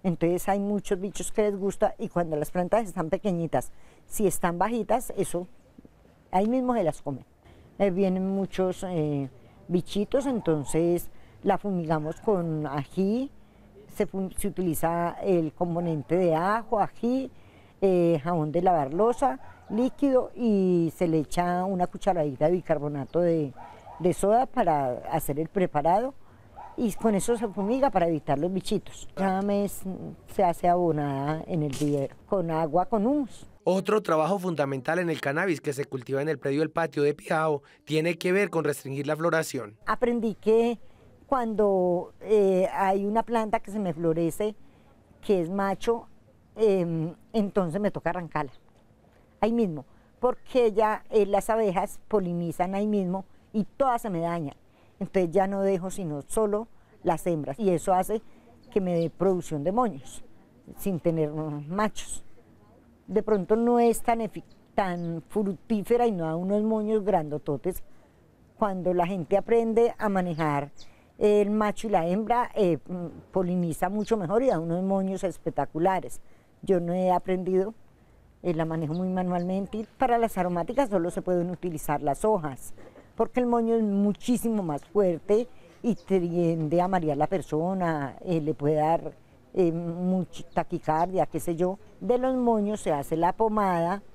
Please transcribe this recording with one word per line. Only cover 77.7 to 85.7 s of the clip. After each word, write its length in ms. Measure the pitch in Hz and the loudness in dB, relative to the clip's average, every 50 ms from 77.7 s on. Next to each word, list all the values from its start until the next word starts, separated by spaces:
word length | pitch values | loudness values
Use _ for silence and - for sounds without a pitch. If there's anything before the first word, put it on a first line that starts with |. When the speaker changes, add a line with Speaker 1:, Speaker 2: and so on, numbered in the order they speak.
| 226 - - - - _ - _ - - - - - _ - | -6 -12 -20 -20 -20 _ -20 _ -20 -20 -20 -20 -20 _ -4
Speaker 1:
eh, 100 | - 139 | -2 0
la 120 | 156 160 | 0 -2
manejo 280 | 160 160 165 160 143 156 | -2 -2 -4 -2 -2 -2
muy 140 | 180 185 | -2 -2
manualmente. 720 | 185 185 185 185 180 180 175 175 180 185 196 202 - - | -2 0 0 0 0 0 0 0 -2 -2 -2 -4 -4 -6
Y 100 | 214 220 - - | -8 -8 -10 -2
para 200 | _ 269 247 240 | _ 2 2 4
las 200 | 233 233 214 - | 2 2 0 0
aromáticas 520 | 196 175 180 175 170 165 - 220 262 285 202 | -2 -2 0 0 -2 -2 -2 0 0 0 2
solo 220 | 202 185 170 175 | 2 0 0 0
se 100 | 170 196 | -2 -4
pueden 280 | - - 180 175 170 180 | -2 0 0 0 0 -2
utilizar 500 | 175 - - 180 160 143 - - 147 143 | -4 -6 -6 -6 -6 -4 -2 -2 -2 0
las 240 | 143 147 139 - - | 0 -2 -2 2 2
hojas, 480 | 214 214 190 151 147 127 - - - - - - - - - - - - | 2 2 2 0 -6 -8 -10 -12 -14 -14 -14 -16 -20 -20 -20 -20 -18 -2
porque 240 | - 226 226 - 254 | -2 -2 0 0 0
el 60 | 247 | 2
moño 300 | 240 240 233 226 226 226 | 2 2 2 2 2 2
es 80 | 226 220 | 2 2
muchísimo 800 | 208 196 196 202 208 196 - - - 247 208 - 233 220 208 | 2 2 2 2 2 0 0 0 0 0 2 2 0 0 0
más 220 | 185 160 147 139 - | -2 -2 -4 -4 -6
fuerte 640 | - - 202 202 180 170 151 - - 208 220 247 - - - - - | -2 0 2 2 4 2 -2 0 2 2 2 2 -2 -10 -20 -20 -20